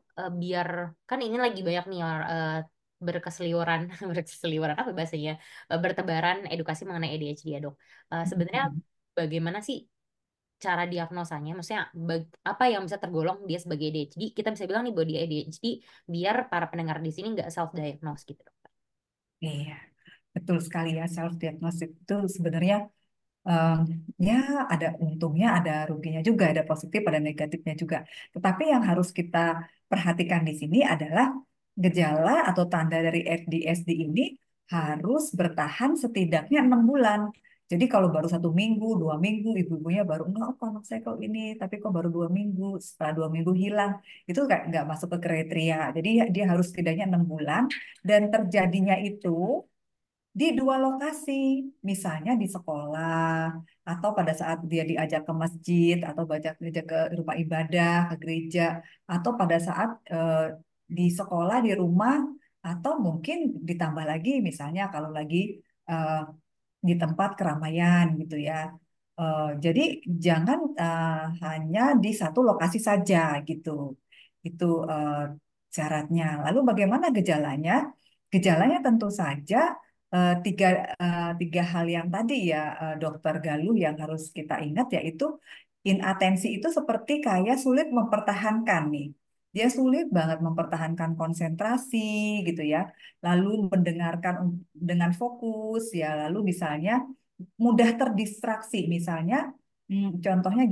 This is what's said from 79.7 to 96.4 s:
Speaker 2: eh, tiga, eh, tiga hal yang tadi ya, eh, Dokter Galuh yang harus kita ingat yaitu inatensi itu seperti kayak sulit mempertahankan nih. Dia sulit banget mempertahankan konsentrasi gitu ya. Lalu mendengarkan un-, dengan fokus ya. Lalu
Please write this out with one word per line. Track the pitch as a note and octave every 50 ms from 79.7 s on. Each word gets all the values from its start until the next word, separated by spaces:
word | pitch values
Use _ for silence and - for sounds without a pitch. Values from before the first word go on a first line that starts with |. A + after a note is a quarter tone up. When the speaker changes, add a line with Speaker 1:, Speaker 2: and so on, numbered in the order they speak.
| F4 - - _ _ _ _ _ -
Speaker 2:
eh, | F3+ F3+ F3+ F3+ F3 F3
tiga, | G#3 F3 - G3 F#3 F#3 - - - - - F3+
eh, | F3 E3+ E3+ E3+ E3+ E3+ E3+
tiga | F#3 E3 D#3 F3 F3 F3 E3+
hal | F3 E3+ E3+ E3+
yang | E3+ E3+ F3+ F3
tadi | G3 A3+ A#3 C#4+ B3+ F#3+ F3 D#3
ya, | D3+ D3+ D3+ - - D#3+
eh, | D#3+ D#3 D#3 D#3+
Dokter | D#3 D3+ - - E3 D3+ C#3+ D3
Galuh | E3 D3 D3+ D#3 G3 A#3 G#3 F3
yang | D#3 D3+ D3+ D#3
harus | D3+ D#3+ D#3 D#3 - -
kita | - D3+ D3+ D3+ - D#3+
ingat | D3 D3+ F#3+ B3+ B3+ F#3+
yaitu | F3+ - D#3+ D#3+ D#3+ C#4 D#4 D4+ - _ - - - - _ _ _ - G3
inatensi | F#3+ F#3 F#3+ F#3+ F#3+ F#3+ F#3+ F#3 F#3+ F#3 - A#3 G3
itu | G3+ - E4 E4 D4+
seperti | - - A3 A3 - - D4 D4 D4
kayak | B3+ G3 F3+ F#3 A3 C4 C4+ -
sulit | C4+ B3+ C#4 D#4 - A#3+ A#3
mempertahankan | G#3+ - - G#3 - - G3+ F#3 G3+ G#3+ A3 A3+ A3+ A3+ F#3+ E3 D3+ D3+ D3
nih. | C#3+ C#3+ D3 - - _ _ _ _ _ _ -
Dia | G3+ A3 B3+ C4
sulit | C4 C4 C4 C4 D#4 E4 - - F3
banget | D#3+ E3 D#3+ D#3+ E3
mempertahankan | E3 E3 E3 E3 D#3+ - D#3+ D#3+ D#3+ E3+ F3 E3 E3 E3 E3
konsentrasi | E3 D#3+ E3 E3 E3+ E3 E3 E3 G3+ A3 A#3+ C4 - - - A3+ G#3+ G#3+ G#3+ G#3+ G#3+ G#3+ G#3 G#3 F#3+ E3+
gitu | E3+ E3 D#3 D3+ D3+
ya. | D#3+ G3 - - _ - - - _ -
Lalu | F3 F3+ F3+ F#3+ G3 G#3+ A3 G3+ F#3 F#3+
mendengarkan | F#3+ F3 E3+ E3 E3 F3 E3+ E3 E3+ F3 F3+ F3 F3 F3+
un-, | F3 F3 F3 - - _
dengan | D3+ E3+ E3+ F3+ F3 F3 F3 F3 -
fokus | A#3+ A#3+ A#3+ A#3+ A#3+ A3+ A3 A3 A3 A3 A3 A3+ A3+ A3+ G3
ya. | F3 D#3 D3+ D3+ D3+ D3+
Lalu | D#3 E3+ G#3+